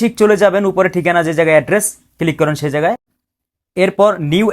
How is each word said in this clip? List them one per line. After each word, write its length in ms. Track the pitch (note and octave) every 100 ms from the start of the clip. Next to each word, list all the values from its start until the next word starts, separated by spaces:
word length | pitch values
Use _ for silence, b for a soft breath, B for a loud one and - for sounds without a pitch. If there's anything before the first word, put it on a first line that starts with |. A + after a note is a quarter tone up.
ঠিক 120 | A3+ -
চলে 180 | G#3+ G3+
যাবেন, 260 | G3+ F#3+
উপরে 240 | G3 F#3 F3+
ঠিকানা 320 | F3+ E3+ F3
যে 100 | D#3+
জায়গায় 220 | D#3+ D#3+ D#3
অ্যাড্রেস 300 | C3 G3+ - - _ -
ক্লিক 180 | E3+ C#3
করেন 160 | D3+
সেই 160 | D3+ D3
জায়গায়। 260 | D3 E3 A#3 _ _ _ _ _ _ _ -
এরপর 340 | F#3+ F#3+ G#3 F#3
নিউ 280 | D3 F3 G#3+